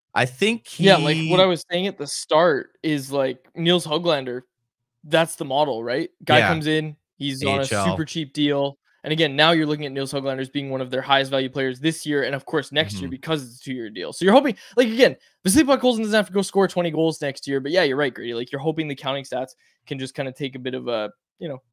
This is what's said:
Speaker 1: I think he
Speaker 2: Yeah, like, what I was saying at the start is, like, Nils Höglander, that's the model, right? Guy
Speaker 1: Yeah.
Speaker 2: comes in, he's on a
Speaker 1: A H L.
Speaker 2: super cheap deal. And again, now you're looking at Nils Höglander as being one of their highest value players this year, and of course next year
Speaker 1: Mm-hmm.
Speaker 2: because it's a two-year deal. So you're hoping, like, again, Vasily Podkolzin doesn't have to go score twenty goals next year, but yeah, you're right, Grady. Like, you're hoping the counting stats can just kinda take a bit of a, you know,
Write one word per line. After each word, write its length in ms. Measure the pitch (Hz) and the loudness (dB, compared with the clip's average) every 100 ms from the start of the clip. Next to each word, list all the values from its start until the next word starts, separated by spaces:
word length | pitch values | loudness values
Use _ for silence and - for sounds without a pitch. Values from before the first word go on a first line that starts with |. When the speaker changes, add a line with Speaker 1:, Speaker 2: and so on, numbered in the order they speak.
| _ | _
Speaker 1:
I 120 | 110 127 | 0 0
think 400 | - 208 233 - | 0 0 0 -8
he 180 | - | 2
Speaker 2:
Yeah, 120 | 196 175 | 6 6
like, 340 | 156 160 160 | 4 0 2
what 100 | 180 | 4
I 60 | 185 | 4
was 180 | 165 - | 2 -4
saying 160 | 175 196 | -4 -4
at 100 | - | -6
the 100 | 143 | -10
start 680 | - - 156 175 135 - _ | -10 0 4 4 2 -4 _
is, 280 | 156 147 135 | -2 -2 -2
like, 380 | 139 131 127 _ - | -2 -2 -4 _ -4
Nils 300 | 165 180 160 | 2 2 0
Höglander, 560 | 156 170 147 127 123 _ _ _ _ _ _ | -2 0 -2 -2 -10 _ _ _ _ _ _
that's 320 | 151 160 165 - | -2 0 0 -4
the 100 | 147 | -4
model, 360 | 135 151 113 | 0 0 -2
right? 280 | 120 135 175 _ | -4 -4 -6 _
Guy 180 | - 151 | 2 4
Speaker 1:
Yeah. 80 | 185 | 4
Speaker 2:
comes 180 | 160 151 | 2 0
in, 300 | 156 156 147 _ - | -2 -2 -12 _ -8
he's 260 | 143 135 | -6 -2
on 180 | 139 139 | -2 0
a 20 | |
Speaker 1:
A 20 | |
H 80 | 135 | 0
L. 140 | 104 95 | 0 0
Speaker 2:
super 180 | 95 | -2
cheap 300 | 156 165 143 | -4 -6 -8
deal. 440 | 151 143 143 139 - _ _ | -2 0 0 -2 -6 _ _
And 80 | 143 | -6
again, 220 | 160 151 | 0 0
now 180 | 139 156 | 4 4
you're 140 | 165 151 | 4 2
looking 200 | 151 147 | -2 -4
at 60 | |
Nils 200 | 135 135 | -6 -4
Höglander 280 | 143 135 131 | -4 -4 -4
as 100 | 131 | -6
being 180 | 143 139 | -6 -6
one 140 | 131 | -6
of 80 | 127 | -4
their 100 | 131 | -4
highest 300 | 131 135 135 | 2 2 2
value 180 | 135 131 | -2 -2
players 320 | 139 131 127 | -2 -4 -2
this 240 | 156 160 | -4 -4
year, 200 | 151 143 | -2 -2
and 100 | 123 | 0
of 100 | 139 | -4
course 260 | - 160 - | -4 -4 -2
next 260 | 143 104 101 | -2 -2 -4
year 80 | |
Speaker 1:
Mm-hmm. 60 | 90 | -8
Speaker 2:
because 320 | 131 160 156 | -10 -6 -6
it's 160 | 123 120 | -6 -16
a 60 | |
two-year 240 | 139 127 110 | -10 -10 -10
deal. 240 | 107 82 | -8 -10
So 140 | - 185 | 0 6
you're 80 | |
hoping, 200 | 247 277 202 - - | 6 4 -4 -4 0
like, 120 | 233 | 0
again, 280 | 226 208 131 _ _ | 4 4 2 _ _
Vasily 200 | 190 233 | 2 4
Podkolzin 360 | 277 262 247 226 | 4 4 2 0
doesn't 120 | 214 | 0
have 140 | 214 196 | 0 2
to 60 | |
go 80 | 196 | -2
score 260 | 190 196 180 | 0 2 2
twenty 220 | 180 175 | 0 -2
goals 320 | 151 160 156 | 0 0 0
next 260 | 143 131 - | -6 -6 -4
year, 100 | 139 | -4
but 140 | 139 | 0
yeah, 100 | 180 | 2
you're 140 | 151 131 | 2 2
right, 160 | 143 | -2
Grady. 220 | 107 117 | -2 -8
Like, 180 | 117 123 | -6 -6
you're 80 | 139 | -4
hoping 280 | 156 156 151 | -4 -4 -6
the 60 | |
counting 300 | 139 135 139 | -6 -6 -6
stats 280 | 131 123 131 _ _ _ - | -6 -8 -8 _ _ _ -12
can 120 | 135 | -10
just 160 | 131 | -8
kinda 160 | - 135 | -8 -10
take 260 | 120 139 127 | -6 -10 -8
a 20 | |
bit 160 | 127 | -8
of 140 | 127 123 | -8 -4
a, 220 | 113 104 _ _ _ | -4 -4 _ _ _
you 100 | 175 | -12
know, 140 | 104 _ | -12 _